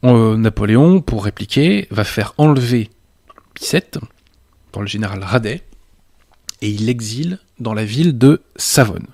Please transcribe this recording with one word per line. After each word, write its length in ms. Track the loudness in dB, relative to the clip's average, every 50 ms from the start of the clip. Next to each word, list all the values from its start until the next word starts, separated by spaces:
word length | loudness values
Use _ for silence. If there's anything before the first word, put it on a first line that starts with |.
| 6
Euh, 300 | 6 6 6 4 4 2
Napoléon, 640 | 2 0 0 0 0 0 2 4 6 6 6 4 4
pour 220 | 2 -2 -6 -4 -4
répliquer, 640 | -6 -6 -6 -12 -4 -2 0 2 2 0 -2 -4 _
va 140 | -4 -4 -4
faire 300 | -4 -4 -6 -6 -6 -2
enlever 520 | 2 2 4 4 2 2 0 0 -2 -2 -4 _ _ _ _ _ _ _ _ -20 -20 _ _ _
Pie 100 | -14 -8
sept 360 | -4 -4 -4 -4 _ -14 -14 -14 -14 _ _ _ _ _ _ _ _ _ _ _ _ -10
par 80 | -10
le 60 | -8
général 360 | -8 -6 -6 -6 -6 -8 -10 -8
Radet, 400 | -2 -2 -2 -2 -2 -8 -10 -12 -20 -20 -20 _ _ _ _ _ _ _ _ _ _ _ _ _ -20 -16 _
et 100 | -6 -6
il 180 | -4 -2 -2
l'exile 520 | -2 -2 -4 -6 -10 -8 -6 -6 -6 -8 -10 _ _ _ _
dans 140 | -8 -6 -4
la 120 | -4 -4
ville 320 | -4 -2 0 0 0 2
de 260 | 4 4 4 4 4 _ _ _
Savone. 500 | -8 -6 -2 2 2 2 2 0 -10 -12 -16